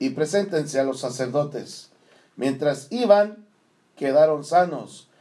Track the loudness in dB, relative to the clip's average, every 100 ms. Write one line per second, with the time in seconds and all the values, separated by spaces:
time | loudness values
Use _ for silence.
0 | -6 -2 -2 -2 -2 -2 -2 -2 -2 -4
1 | -8 -6 -4 -2 -4 -6 -12 -16 -20 _
2 | _ _ _ -6 -4 -2 -2 -4 -6 -2
3 | 4 6 4 -2 -20 _ _ _ _ _
4 | 0 4 4 4 0 2 2 -2 -10 -18
5 | -20 _